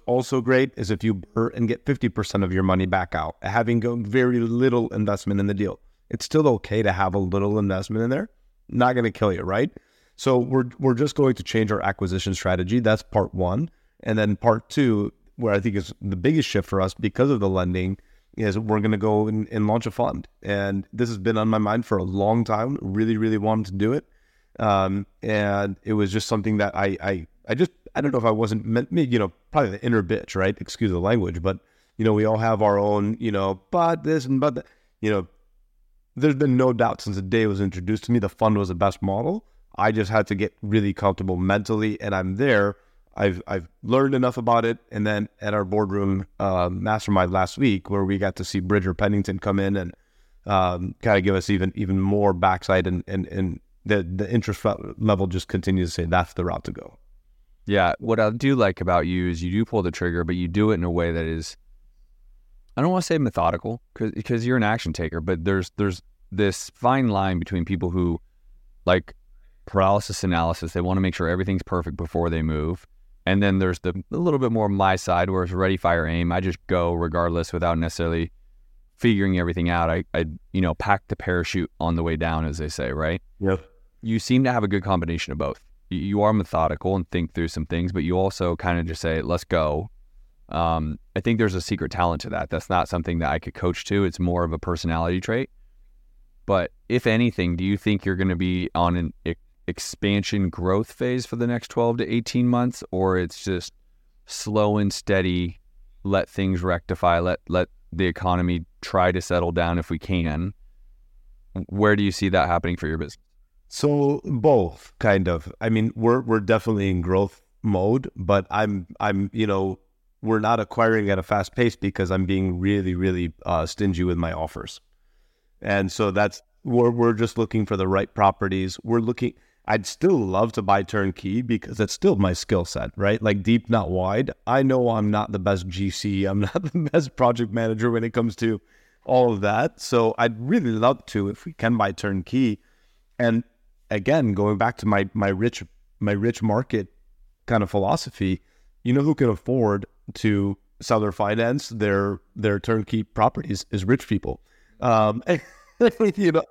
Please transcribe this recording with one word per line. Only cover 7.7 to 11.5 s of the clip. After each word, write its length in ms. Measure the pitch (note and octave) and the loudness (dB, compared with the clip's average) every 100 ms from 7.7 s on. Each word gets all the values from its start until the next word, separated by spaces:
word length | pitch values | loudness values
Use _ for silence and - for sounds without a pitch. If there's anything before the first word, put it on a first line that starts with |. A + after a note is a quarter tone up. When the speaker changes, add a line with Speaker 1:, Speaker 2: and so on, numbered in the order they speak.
| F#2+ F#2+ G#2+ | -2 -4 -2
Speaker 1:
in 60 | A#2 | 0
there. 200 | C#3 A3 _ _ _ - | -2 -4 _ _ _ -6
Not 240 | A#2+ B2 | 2 2
gonna 180 | B2+ A#2 | 4 0
kill 220 | - G#2+ | 2 0
you, 80 | F#2 | 0
right? 280 | F2+ G2+ C#3 - _ _ _ - | -2 0 -2 -4 _ _ _ -4
So 220 | C3+ B2+ | 2 2
we're, 280 | A#2+ C3 B2 - | 2 0 0 0
we're 160 | C3+ | 0
just 220 | A#2+ C#3+ - | 2 0 2
going 180 | C3+ A#2+ | 2 2
to 80 | |
change 280 | - | -2